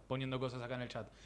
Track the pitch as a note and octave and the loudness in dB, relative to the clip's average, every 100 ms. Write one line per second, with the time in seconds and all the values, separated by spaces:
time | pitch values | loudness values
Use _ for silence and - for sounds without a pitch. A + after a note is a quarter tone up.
0 | - B2+ C3 B2+ B2+ B2 A#2+ B2+ A#2+ A#2+ | 0 2 2 2 2 0 0 0 0 -2
1 | G#2 - | -6 -10